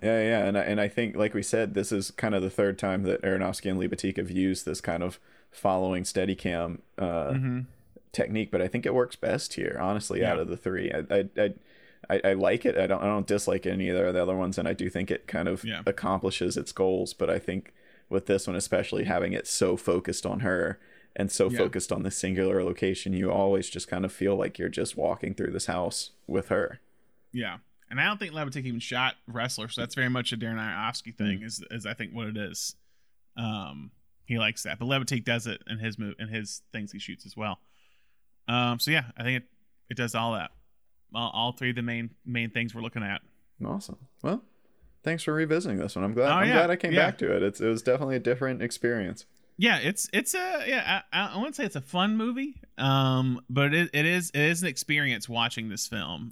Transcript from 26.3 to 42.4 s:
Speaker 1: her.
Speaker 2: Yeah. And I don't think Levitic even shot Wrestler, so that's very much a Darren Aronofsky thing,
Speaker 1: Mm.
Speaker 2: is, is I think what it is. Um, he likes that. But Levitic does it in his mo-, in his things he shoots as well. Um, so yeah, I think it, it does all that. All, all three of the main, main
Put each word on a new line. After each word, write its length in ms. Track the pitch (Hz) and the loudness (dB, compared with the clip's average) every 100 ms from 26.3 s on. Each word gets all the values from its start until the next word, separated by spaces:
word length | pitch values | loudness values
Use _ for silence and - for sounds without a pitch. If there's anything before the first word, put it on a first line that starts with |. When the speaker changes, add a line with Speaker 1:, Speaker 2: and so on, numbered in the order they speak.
| 90 - | -4 0
Speaker 1:
her. 300 | 92 - - _ _ _ _ _ | 0 0 -6 _ _ _ _ _
Speaker 2:
Yeah. 260 | 123 110 87 - _ _ | -6 -6 -8 -14 _ _
And 80 | 131 | 0
I 60 | 170 | 0
don't 140 | 208 | 0
think 140 | 196 | -6
Levitic 320 | 156 147 143 131 | -6 -6 -4 -6
even 140 | 120 | -6
shot 360 | - 123 131 - - | -4 0 0 -2 -8
Wrestler, 400 | 117 120 - 110 | -4 -4 -4 -6
so 140 | - | -6
that's 140 | 117 - | -4 0
very 140 | 127 | 0
much 220 | 127 120 | 2 0
a 60 | 113 | -2
Darren 180 | 113 113 | -4 -4
Aronofsky 580 | 110 90 110 117 - 113 | -4 -4 -4 -4 -10 -2
thing, 240 | 104 98 | 0 0
Speaker 1:
Mm. 60 | 110 | -4
Speaker 2:
is, 180 | - - | -10 -8
is 140 | 113 104 | -8 -6
I 60 | 107 | -6
think 180 | 107 | -6
what 140 | 117 110 | -6 -6
it 100 | 107 | -6
is. 380 | 101 87 - - _ _ _ _ _ - | -6 -6 -8 -10 _ _ _ _ _ -6
Um, 560 | 113 107 82 71 85 - _ _ - | -4 -4 -6 -12 -16 -20 _ _ -4
he 120 | 117 | 0
likes 260 | 107 113 | 0 -2
that. 140 | - 101 | -6 -4
But 60 | 120 | 0
Levitic 380 | 135 113 131 | 0 2 -2
does 240 | 113 117 113 | 0 -2 -2
it 140 | 98 - | -8 -8
in 120 | 110 | -6
his 180 | 113 101 | -4 -4
mo-, 160 | 104 - | -8 -6
in 80 | 110 | -6
his 320 | 110 104 - - | -6 -6 -10 -12
things 200 | 113 104 | -10 -10
he 80 | 98 | -10
shoots 260 | - - - | -12 -12 -14
as 100 | 107 | -8
well. 240 | 107 95 _ _ _ _ _ _ _ _ - | -6 -6 _ _ _ _ _ _ _ _ -4
Um, 320 | 120 120 120 | 0 0 0
so 120 | - | 2
yeah, 140 | 160 117 - | 2 0 -6
I 60 | |
think 200 | 120 127 | -4 -4
it, 60 | 123 _ _ _ _ | -6 _ _ _ _
it 60 | 123 | -4
does 160 | 120 117 | -2 0
all 180 | 117 | 0
that. 180 | 110 80 - _ _ _ _ _ 110 | -2 -6 -12 _ _ _ _ _ -6
All, 160 | 117 | -4
all 180 | - 120 | -2 -2
three 180 | 120 123 | 0 -2
of 40 | 123 | -2
the 60 | |
main, 300 | 120 117 117 - - | -4 -4 -6 -10 -6
main 260 | 120 | -4